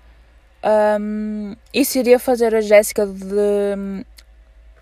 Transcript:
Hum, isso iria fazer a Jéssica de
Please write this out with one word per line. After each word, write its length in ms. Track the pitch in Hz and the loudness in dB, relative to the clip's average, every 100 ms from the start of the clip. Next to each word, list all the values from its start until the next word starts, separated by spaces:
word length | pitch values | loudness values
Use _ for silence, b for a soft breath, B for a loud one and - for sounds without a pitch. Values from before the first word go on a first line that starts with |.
| - - _ _ _ _ 214 214 208 208 | -20 -20 _ _ _ _ -2 2 2 0
Hum, 540 | 208 214 214 214 208 - _ | -4 -8 -8 -8 -10 -14 _
isso 260 | - 277 262 | -2 -2 0
iria 200 | 240 247 | 2 2
fazer 360 | - 240 233 | 2 0 2
a 60 | 220 | 0
Jéssica 460 | 214 208 214 - 202 | 4 4 4 0 -4
de 1000 | 190 190 202 202 202 202 202 196 196 - - - - - - - - | -4 -6 -2 0 0 -2 -4 -6 -10 -12 -20 -20 -20 -20 -20 -20 -16